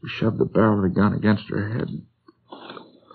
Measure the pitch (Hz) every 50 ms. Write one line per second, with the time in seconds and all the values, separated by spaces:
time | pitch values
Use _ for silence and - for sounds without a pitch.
0 | - - - - - 113 98 - - - - - 107 110 107 101 98 92 90 98
1 | 98 104 - - - 107 110 107 - - - - 101 104 110 - - - - -
2 | - _ _ _ _ - _ _ _ _ - - - - - - - - _ _
3 | _ _